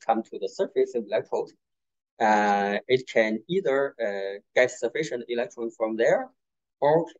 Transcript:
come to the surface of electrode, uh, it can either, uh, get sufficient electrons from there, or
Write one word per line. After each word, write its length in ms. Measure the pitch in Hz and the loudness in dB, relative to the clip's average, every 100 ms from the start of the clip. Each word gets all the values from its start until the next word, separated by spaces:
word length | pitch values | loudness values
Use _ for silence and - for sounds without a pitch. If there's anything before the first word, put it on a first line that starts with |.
| - | -2
come 160 | 110 | -2
to 160 | - - | -2 -10
the 100 | 95 | -10
surface 460 | - 196 131 131 123 | -4 -2 0 -2 -2
of 100 | 98 | -4
electrode, 440 | 107 - - - _ _ _ _ _ _ - | -4 -2 -6 -6 _ _ _ _ _ _ 0
uh, 580 | 110 107 104 101 101 101 - | 2 4 4 2 2 -2 0
it 200 | 131 131 | 0 2
can 320 | 113 110 110 - | 2 2 0 -4
either, 480 | 185 143 135 139 - 110 | -2 0 0 -2 -4 -6
uh, 340 | 101 98 101 - 131 | -4 -6 -10 -2 2
get 140 | 127 | 2
sufficient 520 | - 117 147 156 123 117 | 0 -4 -4 -6 -8 -4
electrons 460 | 120 123 123 117 - | -4 -4 -6 -10 -4
from 180 | 110 110 | -4 0
there, 340 | 127 214 254 _ _ _ _ _ | 2 2 -2 _ _ _ _ _
or 240 | 143 160 165 | 2 2 0